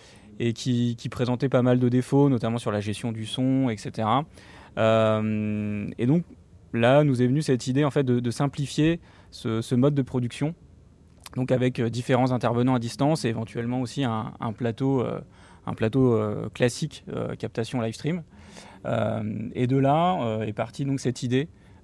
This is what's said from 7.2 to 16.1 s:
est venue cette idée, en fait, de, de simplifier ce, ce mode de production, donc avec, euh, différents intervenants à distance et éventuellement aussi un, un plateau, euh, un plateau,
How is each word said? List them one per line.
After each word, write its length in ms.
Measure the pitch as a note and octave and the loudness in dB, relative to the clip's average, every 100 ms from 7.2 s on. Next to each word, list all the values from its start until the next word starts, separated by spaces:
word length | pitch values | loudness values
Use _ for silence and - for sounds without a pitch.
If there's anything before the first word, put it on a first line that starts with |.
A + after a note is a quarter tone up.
est 40 | B2 | 2
venue 140 | C#3+ | 2
cette 240 | D3 B2+ B2+ | 0 0 0
idée, 200 | C3 D3 | 0 2
en 60 | |
fait, 120 | D3 | 0
de, 160 | C3 B2 | 2 0
de 120 | A#2+ | 0
simplifier 680 | A2 C#3+ - C3+ - D#3 E3+ - - - | -2 -2 -2 -6 0 0 0 -6 -20 -20
ce, 300 | - A#2 A2+ | -8 -4 -2
ce 120 | A#2 | 0
mode 220 | B2 C#3+ C#3+ | 2 4 2
de 80 | |
production, 500 | B2+ B2+ A#2+ - D3 E3+ - - - - - - - C3 | -2 -2 -4 -4 -6 -6 -18 -20 -20 -20 -20 -20 -12 -6
donc 160 | B2+ | 0
avec, 280 | B2+ B2+ B2 | 2 2 0
euh, 100 | A#2 | -2
différents 420 | A#2 C3 B2 B2+ | -2 0 2 2
intervenants 440 | B2 A#2 A#2 B2+ B2+ | 2 0 2 2 2
à 40 | |
distance 460 | A#2 - C#3+ D#3+ A#2+ | -2 -2 0 0 -2
et 40 | |
éventuellement 520 | A2+ A2+ A#2+ A#2 B2+ | -4 -6 -8 -4 -4
aussi 220 | A#2+ C#3 | -4 -2
un, 300 | B2+ A2 A2 - | -2 -2 -6 -6
un 140 | A#2+ | -8
plateau, 480 | G#2+ A#2+ A2+ C3+ C3+ | -4 -4 0 0 2
euh, 200 | A2+ A2+ - - - - - | 0 -4 -10 -20 -20 -14 -10
un 80 | - | -2
plateau, 380 | A2 C3+ B2+ | 0 4 4